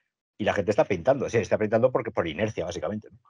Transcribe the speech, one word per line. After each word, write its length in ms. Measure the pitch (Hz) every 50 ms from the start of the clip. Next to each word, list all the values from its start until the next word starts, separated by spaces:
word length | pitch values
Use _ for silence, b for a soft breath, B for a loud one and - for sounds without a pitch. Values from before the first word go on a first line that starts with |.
| _ _ _ _ _ _ _ -
y 60 | 104
la 80 | 101 92
gente 180 | 101 90 -
está 140 | - - 151
pintando. 440 | - 101 165 160 127 139 127 87 -
Sí, 80 | -
está 220 | 113 92 - 110 -
pintando 320 | 110 101 113 113 123 127
porque 180 | 131 139 - -
por 180 | - 107 180
inercia, 380 | - 76 85 110 107 - 92 82
básicamente, 440 | 87 85 85 85 90 107 107 - -
¿no? 80 | - - _